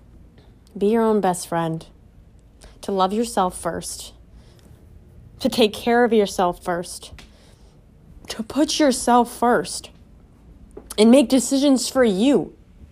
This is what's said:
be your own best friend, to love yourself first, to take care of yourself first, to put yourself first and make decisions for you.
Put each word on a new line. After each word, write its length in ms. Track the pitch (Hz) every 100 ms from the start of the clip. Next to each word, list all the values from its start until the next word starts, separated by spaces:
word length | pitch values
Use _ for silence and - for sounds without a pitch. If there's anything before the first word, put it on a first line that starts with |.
| - - - - - - - 185
be 120 | 202
your 140 | 226
own 200 | 220 214
best 260 | 185 180 -
friend, 380 | 170 165 160 - - - - - - _ - - -
to 100 | -
love 220 | 196 190
yourself 440 | 214 233 208 180 -
first, 540 | 170 175 - - - - - - - - - - - - - - - -
to 80 | 254
take 240 | - 214
care 320 | - 240 233
of 80 | 240
yourself 500 | 226 196 - 175 175
first, 500 | - 170 170 - - - - - - - - - _ - - - -
to 140 | -
put 360 | 220 269 302 -
yourself 580 | 285 240 - 247 240 -
first 540 | 240 196 - - - - - - - - - - - - - -
and 140 | 226
make 180 | 269 233
decisions 600 | 254 - 269 285 254 -
for 160 | 262
you. 500 | 233 185 262 214 - - - - -